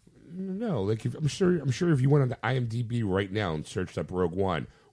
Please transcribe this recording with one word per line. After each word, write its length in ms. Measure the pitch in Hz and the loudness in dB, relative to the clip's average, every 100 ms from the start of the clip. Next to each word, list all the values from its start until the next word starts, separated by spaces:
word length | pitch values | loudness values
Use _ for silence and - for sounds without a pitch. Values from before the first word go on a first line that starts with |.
| - - - | -20 -20 -18
No, 520 | 180 190 190 233 131 | -10 -8 -6 -4 -2
like 200 | 95 110 120 | 0 0 -2
if, 100 | 135 | -2
I'm 120 | 147 | -2
sure, 300 | - 185 175 | 2 2 2
I'm 140 | 139 | 0
sure 200 | 120 175 | 0 2
if 100 | 143 | 4
you 80 | 135 | 6
went 140 | 147 | 6
on 60 | 127 | 4
to 80 | - | 0
I 120 | 113 131 | -2 -2
M 100 | 120 | -2
D 160 | 117 | -4
B 180 | 110 120 | -2 -2
right 300 | 104 92 101 | 2 2 0
now 240 | 104 95 78 | -2 -2 -2
and 100 | - | -4
searched 320 | 98 90 - | -4 -4 -4
up 140 | 78 | -4
Rogue 240 | 90 90 90 | 0 0 0
One, 320 | 95 80 60 - _ | -2 -2 -4 -14 _